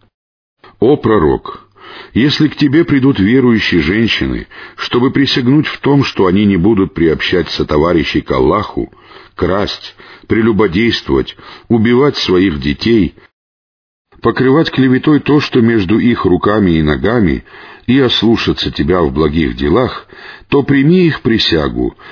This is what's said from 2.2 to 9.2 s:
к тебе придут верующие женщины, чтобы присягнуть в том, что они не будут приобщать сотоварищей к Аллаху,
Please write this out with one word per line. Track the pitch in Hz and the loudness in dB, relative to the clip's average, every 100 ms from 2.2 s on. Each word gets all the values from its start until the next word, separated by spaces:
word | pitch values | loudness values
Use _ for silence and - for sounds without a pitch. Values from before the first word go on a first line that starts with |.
| 139 - 151 | 0 0 -2
к | |
тебе | - 147 151 | 0 0 2
придут | 170 143 135 101 | 0 2 2 2
верующие | 98 131 123 110 - 87 | 2 2 2 2 0 0
женщины, | 73 107 110 - 67 60 - - - - | 0 0 0 -2 -4 -6 -10 -18 -20 -14
чтобы | - 123 131 | -6 -2 0
присягнуть | 143 135 143 120 147 - | 0 0 0 2 2 0
в | - | -4
том, | 135 143 | 0 0
что | - - 92 | 0 0 0
они | 95 | 2
не | 104 95 | 2 2
будут | 101 101 95 | 2 2 0
приобщать | - 82 76 - 90 82 | 0 0 0 -2 -2 -2
сотоварищей | - 73 76 85 85 - 98 | -6 -2 0 0 0 -2 -4
к | - | -4
Аллаху, | 67 65 101 101 - 55 - - - | -2 0 0 -4 -8 -10 -14 -20 -20